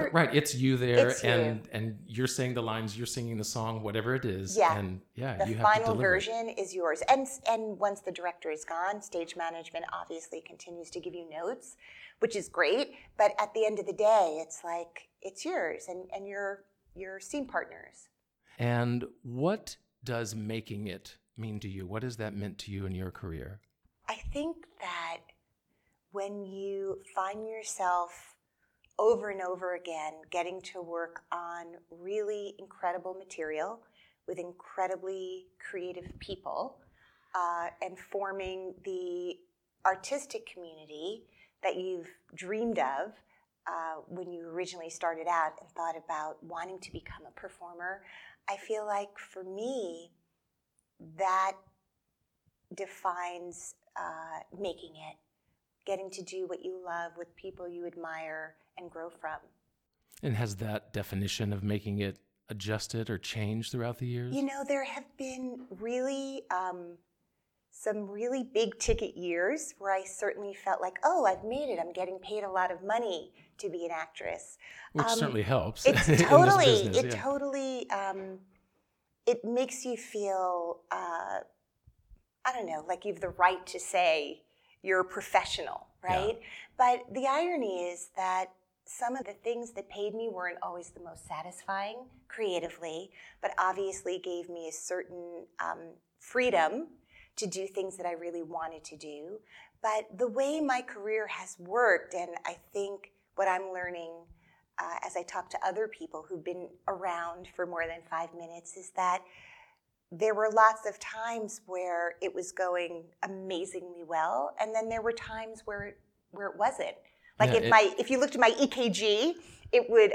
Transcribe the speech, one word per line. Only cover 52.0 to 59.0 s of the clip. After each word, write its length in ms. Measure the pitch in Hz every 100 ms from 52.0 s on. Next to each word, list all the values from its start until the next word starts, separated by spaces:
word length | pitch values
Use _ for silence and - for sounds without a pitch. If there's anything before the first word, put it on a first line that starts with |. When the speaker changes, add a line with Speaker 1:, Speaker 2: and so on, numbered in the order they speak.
| _ _ _ _ _ _ - 180
Speaker 1:
defines, 1000 | 190 - 190 175 175 175 175 175 - - _ -
uh, 440 | 175 160 160 160 - 180
making 320 | 196 165 170 156
it, 220 | 156 - _ _ _ _ _ _ -
getting 240 | 190 190
to 100 | 190
do 240 | 175 185 180
what 160 | 175
you 180 | 185 185 180
love 260 | 170 170 170
with 180 | 170 -
people 320 | 190 185 175
you 180 | 175 175
admire 720 | 170 165 160 160 156 156 160 _ -
and 120 | 175
grow 200 | 165